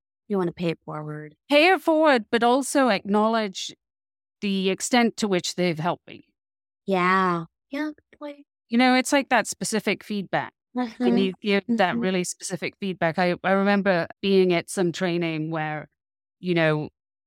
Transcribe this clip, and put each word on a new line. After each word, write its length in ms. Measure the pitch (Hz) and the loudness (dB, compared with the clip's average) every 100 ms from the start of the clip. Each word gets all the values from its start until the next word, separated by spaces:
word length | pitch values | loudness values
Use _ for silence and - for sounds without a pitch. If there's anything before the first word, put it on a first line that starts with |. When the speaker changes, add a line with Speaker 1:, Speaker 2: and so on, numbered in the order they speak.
| _ _ - | _ _ -4
Speaker 1:
You 100 | 202 | -2
wanna 140 | 175 | -2
pay 180 | - 175 | -2 -4
it 100 | 160 - | -4 -10
forward. 500 | 156 151 151 151 - - | -12 -12 -12 -16 -20 0
Speaker 2:
Pay 220 | 285 339 | 4 6
it 100 | 370 | 4
forward, 440 | - 311 311 254 208 | 2 4 4 2 0
but 120 | 233 | 0
also 460 | 240 254 262 294 254 | 2 2 0 2 2
acknowledge 840 | 202 202 208 220 226 214 185 - - _ _ _ _ _ _ | 0 0 2 2 0 -4 -8 -12 -14 _ _ _ _ _ _
the 280 | 208 190 185 | -2 0 0
extent 480 | 190 - 247 233 - | -2 0 2 2 0
to 100 | 208 | -2
which 280 | 180 - - | -2 -2 -2
they've 240 | 180 156 | -2 -2
helped 280 | 175 - - | -4 -6 -10
me. 180 | - - _ _ _ _ _ - | -20 -20 _ _ _ _ _ -4
Speaker 1:
Yeah. 600 | 190 180 190 185 170 165 _ _ | 0 2 2 2 0 -6 _ _
Yeah, 220 | 277 302 302 _ | -8 -6 -8 _
good 80 | _ | _
point. 260 | 294 285 285 _ _ | -14 -14 _ _ _
Speaker 2:
You 80 | 233 | 2
know, 180 | 254 254 | 4 2
it's 180 | 254 | 2
like 160 | 285 262 | -2 2
that 180 | 240 196 | 0 0
specific 560 | - 190 220 214 190 | -6 -4 -2 -2 -4
feedback. 480 | - 208 175 156 123 - _ | -4 -8 -4 -6 -6 -12 _
When 160 | 247 247 | -8 -8
Speaker 1:
Mm-hmm. 280 | - 247 233 | -2 0 2
Speaker 2:
you 160 | 190 180 | 0 -2
give 220 | 214 202 - | -2 -2 0
that 240 | 233 185 | 0 0
Speaker 1:
Mm-hmm. 60 | 233 | 0
Speaker 2:
really 220 | 185 190 175 | -2 -2 -4
specific 480 | - - 180 175 - | -8 -10 -8 -8 -6
feedback, 360 | 196 170 170 160 | -8 -2 -2 0
I, 180 | 180 175 180 | 0 0 0
I 60 | |
remember 560 | 196 196 202 196 180 165 - | 2 2 2 2 0 -2 -4
being 300 | 196 190 185 | 2 4 4
at 160 | 170 - | 2 -2
some 220 | - 175 | -2 -2
training 580 | 160 185 170 170 156 156 | -2 -2 -2 -2 -4 -4
where, 360 | 160 156 151 - _ _ _ _ _ | -6 -6 -8 -12 _ _ _ _ _
you 140 | 180 | -2
know, 360 | 170 160 151 151 - _ _ | 2 2 0 -4 -12 _ _